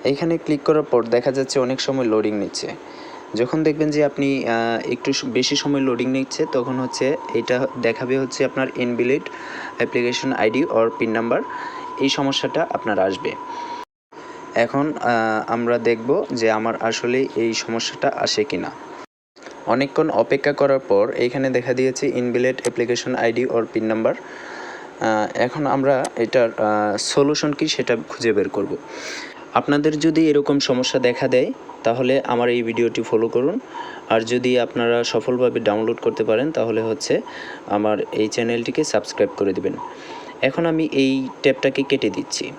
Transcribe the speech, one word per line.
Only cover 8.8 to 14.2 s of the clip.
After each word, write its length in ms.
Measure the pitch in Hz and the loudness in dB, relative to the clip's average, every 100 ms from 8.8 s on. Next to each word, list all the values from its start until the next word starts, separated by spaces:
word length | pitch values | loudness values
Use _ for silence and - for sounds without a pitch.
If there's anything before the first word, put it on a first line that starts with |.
| 120 120 123 143 180 - - - - - | -2 0 2 0 -2 -12 -12 -10 -12 -4
application 560 | 120 123 120 120 139 131 | -2 0 0 0 -2 2
আইডি 280 | 107 120 | 2 2
or 260 | 143 113 113 113 | 2 2 2 2
পিন 120 | 113 | 0
নাম্বার, 300 | 110 117 123 254 - - - - - | 0 0 0 -2 -8 -10 -10 -12 -2
এই 100 | 135 | 0
সমস্যাটা 580 | - 139 135 156 151 170 | 0 0 0 -2 -2 -2
আপনার 300 | - - 101 | -2 -2 2
আসবে। 320 | 95 95 - - - - - - - _ _ - | 2 0 -4 -6 -10 -10 -8 -10 -12 _ _ -20